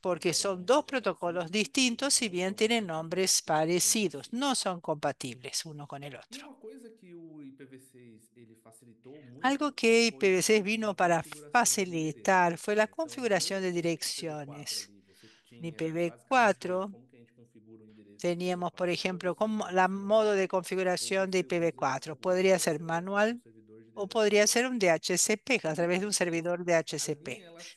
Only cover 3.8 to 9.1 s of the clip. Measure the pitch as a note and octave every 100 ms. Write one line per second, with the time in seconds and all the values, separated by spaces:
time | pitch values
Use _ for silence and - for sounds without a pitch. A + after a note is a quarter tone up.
3.8 | - A3+ G3+ C#3+ - A#3 C#4 B3+ - F3
4.8 | - D3+ D3 C#3 C3+ A#2+ C3 - E3 D3+
5.8 | C#3+ C#3+ C#3+ C3+ - C4 D4 - A3 C4+
6.8 | A#3 A3 F3+ E3+ E3 D3+ C#3 C3+ C3+ C3
7.8 | B2+ B2+ B2 A2+ A2+ _ A#2 A2+ A#2 A2
8.8 | A#2+ A2 B2+